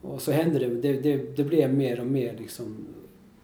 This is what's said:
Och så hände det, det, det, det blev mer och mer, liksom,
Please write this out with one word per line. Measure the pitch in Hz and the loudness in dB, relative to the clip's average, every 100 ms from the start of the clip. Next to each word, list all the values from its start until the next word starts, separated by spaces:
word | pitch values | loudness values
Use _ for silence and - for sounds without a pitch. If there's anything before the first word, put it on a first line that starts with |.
Och | 135 135 | -10 -6
så | - | 0
hände | 147 165 143 | 2 4 2
det, | 120 | 0
det, | 117 143 131 | 0 0 2
det, | 143 139 - - | 2 0 -2 -2
det | |
blev | 143 160 135 | 2 4 4
mer | 139 131 120 | 4 2 0
och | 123 | 0
mer, | 135 117 113 | 0 0 -4
liksom, | 113 - 113 107 - - - - - - | -12 -10 -10 -10 -14 -16 -20 -20 -20 -20